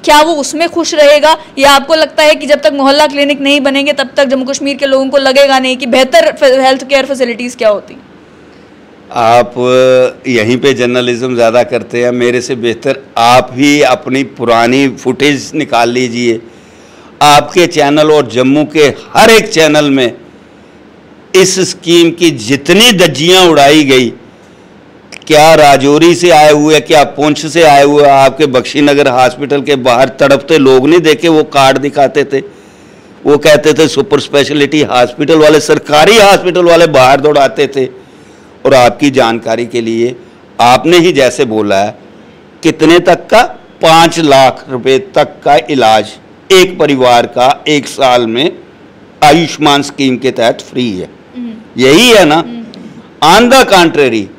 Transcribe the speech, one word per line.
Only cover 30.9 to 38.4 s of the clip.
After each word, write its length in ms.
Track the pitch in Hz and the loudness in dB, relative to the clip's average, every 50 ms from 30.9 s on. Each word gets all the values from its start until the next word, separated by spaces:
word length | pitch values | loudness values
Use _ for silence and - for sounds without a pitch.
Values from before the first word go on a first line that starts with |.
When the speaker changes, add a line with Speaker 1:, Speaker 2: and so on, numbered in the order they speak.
| 160 180 | 2 2
Speaker 2:
देखे? 280 | 160 156 151 - - 170 | 2 2 -2 0 0 0
वो 140 | 160 156 147 | 0 0 0
कार्ड 360 | - - 143 135 135 135 135 | 0 0 0 2 2 0 0
दिखाते 460 | 135 143 139 147 139 127 - 147 139 | -4 -4 -2 0 0 0 0 -2 -4
थे, 140 | - 135 135 135 - - - - - - _ - - - - - - - - - | -2 -4 -8 -8 -8 -20 -20 -20 -20 -20 _ -20 -20 -20 -20 -20 -20 -20 -8 -2
वो 140 | - 147 143 | 0 0 2
कहते 340 | 139 160 151 143 - 156 147 | 4 2 2 2 2 0 0
थे 160 | 139 160 156 | 2 0 0
सुपर 320 | - 139 131 135 143 139 | 0 -4 -2 -2 -2 -4
स्पेशलिटी 600 | - - 143 143 139 123 143 151 143 139 151 151 139 | -4 -2 -2 -2 -2 -2 -2 -2 -2 -2 0 -2 -2
हॉस्पिटल 560 | 101 104 123 123 127 - - 156 143 165 156 | 0 0 0 0 0 -2 -6 -2 0 2 4
वाले, 220 | 151 151 151 151 | 4 4 4 2
सरकारी 580 | 143 - 156 151 - - 147 151 156 185 220 226 | 2 0 -2 -2 0 -2 0 2 4 4 4 4
हॉस्पिटल 460 | 202 196 196 175 175 180 175 180 175 | 4 4 2 2 0 -2 -2 0 2
वाले 220 | 170 170 165 170 | 2 4 4 2
बाहर 340 | 165 147 135 127 127 139 139 | 2 2 2 4 4 2 2
दौड़ाते 460 | 135 151 151 143 135 131 131 - 143 | 2 0 2 2 0 0 0 -2 -4
थे। 380 | 135 - 139 131 127 - - - - - - - - - - | -4 -2 -6 -6 -6 -8 -18 -20 -20 -20 -20 -20 -20 -20 -20